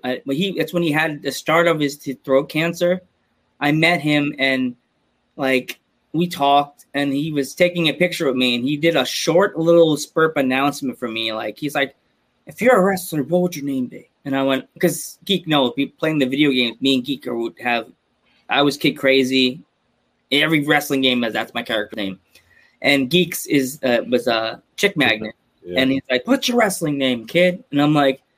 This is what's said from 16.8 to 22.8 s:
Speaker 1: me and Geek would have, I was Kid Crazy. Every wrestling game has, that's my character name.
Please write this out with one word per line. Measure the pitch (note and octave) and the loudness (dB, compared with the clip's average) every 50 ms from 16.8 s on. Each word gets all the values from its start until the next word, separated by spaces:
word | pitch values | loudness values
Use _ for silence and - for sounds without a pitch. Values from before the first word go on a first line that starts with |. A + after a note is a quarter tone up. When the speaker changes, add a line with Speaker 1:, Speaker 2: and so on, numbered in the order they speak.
Speaker 1:
me | C3 C3+ C3+ | 0 2 2
and | C3 B2 | 2 0
Geek | C3+ C#3 A#2+ - - | -4 -6 -8 -6 -8
would | A#2+ A#2 A#2 A2+ - - | -6 -4 -4 -6 -6 -6
have, | - B2 A#2+ A#2 A2 - - _ _ _ _ _ _ _ _ _ _ - | -4 -2 -2 -2 -2 -6 -14 _ _ _ _ _ _ _ _ _ _ -2
I | A2 C3+ C#3+ | 0 2 2
was | D3 C3 | 2 0
Kid | - - D3+ B2+ | 0 -2 -2 -2
Crazy. | - - C3+ C3+ C3+ C3 B2+ C3 C3 C3 B2+ B2+ E3 - _ _ _ _ _ _ _ _ _ _ _ _ - | 0 2 2 4 4 4 2 2 2 2 2 0 -4 -14 _ _ _ _ _ _ _ _ _ _ _ _ -2
Every | B2+ C#3+ D3+ D#3 E3 D3+ C#3+ | 0 0 2 2 2 0 2
wrestling | D3 D#3 D3 C#3+ - C#3+ C3+ | 2 0 0 2 0 0 2
game | C3+ C3 B2 B2 | 2 2 2 0
has, | A#2+ A2+ G#2+ | -2 -2 -4
that's | A2+ A2+ - - | -4 -6 -6 -6
my | A#2 A#2+ | -10 -6
character | - A#2 A2 G#2+ G#2 - | -4 -4 -4 -4 -6 -6
name. | G#2+ G2+ F#2+ F#2+ F#2 _ _ _ - _ _ _ _ _ _ _ - | -8 -8 -8 -8 -10 _ _ _ -20 _ _ _ _ _ _ _ -4